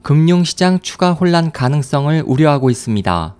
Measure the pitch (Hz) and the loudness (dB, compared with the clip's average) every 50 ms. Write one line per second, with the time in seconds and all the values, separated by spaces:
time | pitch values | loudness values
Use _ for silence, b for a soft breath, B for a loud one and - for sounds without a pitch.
0 | - - 143 151 160 165 180 180 175 - - - 180 185 185 185 - - - - | 0 2 2 2 4 4 2 2 0 -2 -2 0 0 0 0 0 -4 -8 -6 -2
1 | 185 180 175 156 185 175 170 170 165 160 156 - 131 127 143 151 135 - - 143 | -2 -2 0 0 0 0 2 0 0 -2 -4 -2 -2 0 0 -2 -2 -2 -2 -2
2 | 139 147 160 160 - - 127 135 156 151 143 139 127 131 120 - - 117 110 104 | 0 0 0 0 0 0 0 2 2 2 2 2 0 0 0 -2 -4 -4 -4 -2
3 | 95 101 87 85 80 80 98 | 0 -2 -2 -2 -4 -6 -10